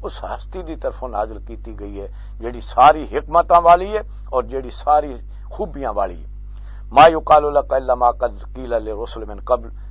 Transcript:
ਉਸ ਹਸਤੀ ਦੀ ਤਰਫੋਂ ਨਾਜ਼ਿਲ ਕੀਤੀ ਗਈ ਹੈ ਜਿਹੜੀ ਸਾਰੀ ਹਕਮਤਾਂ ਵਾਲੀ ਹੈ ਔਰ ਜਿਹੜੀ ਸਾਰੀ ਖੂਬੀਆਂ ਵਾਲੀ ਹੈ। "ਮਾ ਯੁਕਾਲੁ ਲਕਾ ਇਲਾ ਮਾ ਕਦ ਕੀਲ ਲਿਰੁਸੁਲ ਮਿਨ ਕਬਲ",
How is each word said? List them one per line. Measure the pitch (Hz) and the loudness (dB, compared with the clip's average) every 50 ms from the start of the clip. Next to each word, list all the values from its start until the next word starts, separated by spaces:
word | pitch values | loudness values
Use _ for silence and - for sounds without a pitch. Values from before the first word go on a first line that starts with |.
| - | -12
ਉਸ | - - - - | -12 -10 -10 -10
ਹਸਤੀ | - - 120 - - - 185 175 | -10 -10 -10 -12 -12 -12 -12 -10
ਦੀ | 156 160 | -10 -10
ਤਰਫੋਂ | 151 - 131 110 - 131 123 | -8 -6 -6 -6 -6 -8 -6
ਨਾਜ਼ਿਲ | 107 101 110 110 110 101 | -4 -4 -4 -4 -6 -10
ਕੀਤੀ | - - 117 - - 113 107 98 | -14 -14 -14 -14 -14 -14 -14 -12
ਗਈ | 101 101 101 98 | -12 -12 -10 -10
ਹੈ | 101 98 - - - - - - | -12 -12 -14 -14 -16 -14 -14 -10
ਜਿਹੜੀ | 110 123 120 117 | -10 -10 -8 -10
ਸਾਰੀ | 107 - - 120 131 151 156 156 139 101 | -12 -2 4 8 8 8 8 6 2 -6
ਹਕਮਤਾਂ | 104 147 147 147 156 170 165 - 170 175 | -4 -6 -4 0 2 2 4 6 4 6
ਵਾਲੀ | 170 170 175 180 190 202 214 208 | 8 8 6 6 4 0 -4 -6
ਹੈ | 208 - - - - - - | -6 -8 -12 -16 -10 -4 -2
ਔਰ | 127 117 | -2 -2
ਜਿਹੜੀ | 110 131 135 131 120 | -2 -4 -8 -8 -8
ਸਾਰੀ | 107 - - 147 151 151 147 143 123 117 - - - - - - | -12 -4 0 2 2 2 2 0 -6 -12 -12 -14 -16 -16 -16 -12
ਖੂਬੀਆਂ | - - 214 175 143 143 135 117 104 | -8 -8 -8 -8 -6 -6 -6 -4 -2
ਵਾਲੀ | 104 98 92 87 - - | -2 -2 -4 -4 -8 -14
ਹੈ। | - - - - - - - - - - - - - | -14 -14 -14 -14 -14 -14 -14 -14 -14 -14 -14 -14 4
"ਮਾ | 117 135 156 170 | 8 10 10 10
ਯੁਕਾਲੁ | 165 156 - - 156 151 147 147 | 10 6 4 4 6 6 6 4
ਲਕਾ | 147 143 131 - 135 135 | 2 0 0 2 0 0
ਇਲਾ | 131 127 123 | 0 0 0
ਮਾ | 123 123 120 | 2 2 2
ਕਦ | 117 - 127 120 - - - - - | 2 0 -2 -4 -4 -8 -14 -14 -12
ਕੀਲ | 127 131 117 117 113 | -12 -6 -4 -4 -4
ਲਿਰੁਸੁਲ | 107 107 107 104 117 - - 117 110 | -4 -4 -6 -8 -8 -10 -10 -10 -10
ਮਿਨ | 104 104 101 | -10 -12 -10
ਕਬਲ", | 101 - 123 120 113 110 - - - - | -2 0 0 0 -2 -6 -14 -14 -14 -14